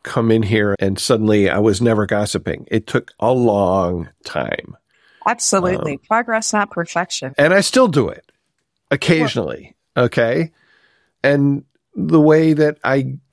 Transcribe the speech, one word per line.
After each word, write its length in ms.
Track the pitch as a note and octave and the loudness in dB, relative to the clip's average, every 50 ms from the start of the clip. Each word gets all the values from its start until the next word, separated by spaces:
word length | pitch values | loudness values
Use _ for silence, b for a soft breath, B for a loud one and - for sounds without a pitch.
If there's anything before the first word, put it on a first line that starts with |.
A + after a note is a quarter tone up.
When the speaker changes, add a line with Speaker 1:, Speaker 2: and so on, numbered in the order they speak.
| - | -16
Speaker 1:
come 280 | - - B2+ A2+ A2+ | -8 -4 -2 2 2
in 120 | A2 A2+ A2 | 2 2 2
here 320 | G2 A2+ A2 G#2 G2+ G2+ - | 2 0 0 0 0 -2 -2
and 200 | G2 G2 G2 - | -2 -2 -2 -2
suddenly 500 | - - B2+ A2+ G#2+ G#2+ G#2+ G#2 G2 F2+ | -2 0 0 2 2 2 2 4 2 2
I 100 | C#2 G2 | 2 2
was 220 | G#2 A2 G2 F#2+ | 2 2 2 2
never 240 | A#2+ A#2+ A2 G#2+ G#2 | 2 0 2 0 0
gossiping. 600 | G2+ G#2+ G#2 G#2 - - G2 - - - - - - | 0 0 -2 -2 -2 -4 -6 -6 -6 -8 -8 -6 -4
It 180 | - A2+ - - | -4 -4 -2 -2
took 240 | - B2 - - - _ | -4 -4 -4 -6 -8 _
a 100 | - A#2 | -2 0
long 800 | C3 B2+ B2 A2+ G2+ G2+ G2 F2+ F#2 G2 F2+ F2 F2+ F2 D#2+ C2+ - _ - | 0 2 2 2 2 2 2 2 2 0 0 -2 -2 -6 -8 -10 -16 _ -18
time. 500 | - - D2 B1 - G1+ G1+ - G1+ - _ _ _ b b b b b b b | -10 -8 -6 -6 -6 -6 -8 -10 -12 -20 _ _ _ b b b b b b b
Speaker 2:
Absolutely. 680 | - A#3+ A#3+ - - - G3 F3+ F#3 F#3 - - D#3 C#3 | -4 -4 -2 -2 -2 -2 0 0 -2 -4 -4 -4 -6 -8
Speaker 1:
Um, 60 | C#3 _ - | -8 _ -2
Speaker 2:
Progress, 420 | G#3+ A3+ A#3+ A#3 A3+ A3 A3 - | -2 -2 -2 -2 -4 -4 -2 -2
not 200 | - G#3+ G3+ G3+ | -2 -2 -2 -2
perfection. 600 | - F3 E3+ - - E3+ F3+ - - - C3+ C3 B2+ - | -4 -8 -8 -6 -4 -4 -4 -4 -6 -10 -10 -6 -2 0
Speaker 1:
and 160 | C#3+ D#3+ F#3 | 2 2 4
I 80 | G3+ | 2
still 260 | G3 - - B3+ C4 G#3+ | 2 2 2 2 2 4
do 220 | D3 D3 A2+ E2+ | 2 2 0 0
it 200 | - - - _ _ _ _ _ _ _ _ _ _ _ _ - | -4 -10 -16 _ _ _ _ _ _ _ _ _ _ _ _ -6
occasionally. 720 | C#3 C#3 - - - D#3+ D#3 C3+ - B2 F#2 C#2 A#1+ - - | -4 -2 0 2 2 2 0 0 -2 -4 -4 -6 -8 -12 -14
Speaker 2:
Well 120 | - _ _ _ _ - - | -20 _ _ _ _ -2 0
Speaker 1:
Okay. 560 | B2 A#2 - - A#2 A2+ B2+ D3 E3 D#3+ _ _ _ _ _ _ _ _ _ _ _ _ _ _ | 0 0 2 0 0 0 0 -2 -4 -4 _ _ _ _ _ _ _ _ _ _ _ _ _ _
And 440 | - C3+ C#3+ C#3+ C#3+ C#3+ C#3 C#3 - _ _ _ _ _ - | 0 0 2 2 2 0 0 -2 -6 _ _ _ _ _ -10
the 280 | - - D#3 D#3+ D#3 | -8 -2 2 4 4
way 320 | D3+ D#3 D#3 D#3+ D#3+ D#3+ D#3 | 6 6 4 4 4 2 2
that 240 | D3 D3+ D#3 D3+ - | 2 2 0 0 -2
I 360 | - B2 C3+ C#3 C3+ C3 C3+ C#3 - _ | -4 -2 -2 -2 -2 -4 -8 -12 -14 _